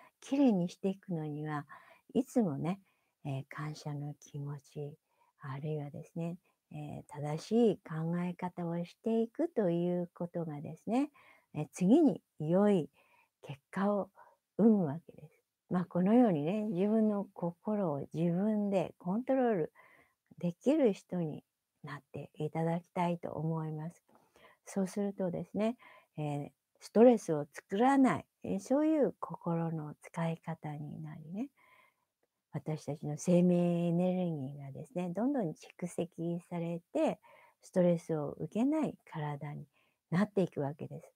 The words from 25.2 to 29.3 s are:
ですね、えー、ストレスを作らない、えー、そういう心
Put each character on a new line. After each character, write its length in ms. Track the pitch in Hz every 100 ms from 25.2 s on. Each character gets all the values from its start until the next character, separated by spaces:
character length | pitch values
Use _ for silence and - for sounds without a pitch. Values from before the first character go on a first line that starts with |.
| 185
で 140 | 156 170
す 100 | 185
ね、 200 | 220 247 - - _ -
え 40 |
ー、 260 | 151 143 143 _ _ _
ス 120 | -
ト 100 | 202
レ 160 | 247 233
ス 140 | -
を 140 | 151 151
作 260 | - - 196
ら 200 | 247 277
な 220 | 262 151
い、 60 | - _
え 40 | - 190
ー、 40 |
そ 200 | - 269
う 60 | 311
い 180 | 311
う 100 | 240 -
心 500 | -